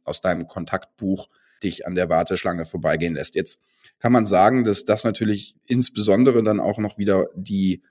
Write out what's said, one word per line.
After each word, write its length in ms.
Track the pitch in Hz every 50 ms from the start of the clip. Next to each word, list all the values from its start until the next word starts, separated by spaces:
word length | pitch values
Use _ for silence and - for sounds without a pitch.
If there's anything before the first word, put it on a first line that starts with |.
| _
aus 160 | - - -
deinem 260 | - 92 87 85 82
Kontaktbuch 800 | - - 95 82 - - 92 - - _ _ 107 95 95 - - - _ _ _ _ _ _ -
dich 220 | 92 76 - -
an 100 | 90 90
der 120 | 90 90
Warteschlange 580 | 82 82 82 87 - 95 - - 95 85 85 80
vorbeigehen 500 | - - 82 80 78 78 80 85 85 80
lässt. 200 | 69 71 - -
Jetzt 240 | 85 - - - - _ _ _ _ _ _ _ _
kann 120 | - 120
man 160 | 123 120 107
sagen, 360 | 98 95 90 98 110 127 127 117
dass 220 | 107 101 - -
das 180 | - 107 - -
natürlich 520 | 113 98 - 117 107 104 101 - - - _ _
insbesondere 760 | - 123 127 123 - - 107 104 107 95 110 127 135 117 117 107
dann 160 | 107 107 101
auch 180 | - 98 101
noch 220 | 110 107 101 - 104
wieder 300 | 101 101 98 95 - - -
die 480 | 90 95 - 101 98 95 92 90 - _ _